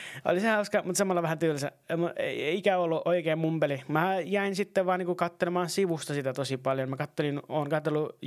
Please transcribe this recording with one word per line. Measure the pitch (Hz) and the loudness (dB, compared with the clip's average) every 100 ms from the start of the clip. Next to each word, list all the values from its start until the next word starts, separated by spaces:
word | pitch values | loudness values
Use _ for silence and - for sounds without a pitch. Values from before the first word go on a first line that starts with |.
| - 135 | -14 -4
oli | - 180 | 0 2
se | 226 | 2
hauska, | 214 202 208 | 2 2 0
mutta | 170 185 | 0 0
samalla | 190 175 | 2 2
vähän | 165 160 | 0 2
tylsä. | 165 143 143 - - 165 | 0 0 -4 -8 -4 -2
Mä, | 170 - | 0 -2
ei, | 139 113 | -2 -2
ei | 139 185 | -2 0
ikä | 196 185 | 2 2
ollut | 170 160 | 2 0
oikein | 165 175 160 156 | 2 2 2 0
mun | 160 160 | 0 2
peli. | 151 135 131 | 0 0 0
Mä | 151 180 190 | 0 2 0
jäin | 156 196 196 190 | 0 0 2 0
sitten | 196 - 180 | 0 0 2
vaan | 180 | 0
niinku | 180 | 0
kattelemaan | 175 175 - 175 175 180 | 0 -2 0 0 0 0
sivusta | - 190 160 - | 0 0 -2 -4
sitä | 143 131 | -4 -2
tosi | 131 131 135 | -2 -4 -2
paljon. | 131 135 131 | 0 0 -2
Mä | 135 | -4
kattelin, | 147 - 147 143 - | -4 -2 -2 -2 -4
oon | 151 143 | -2 0
kattellut | 151 156 151 151 - | 0 0 -2 -2 -4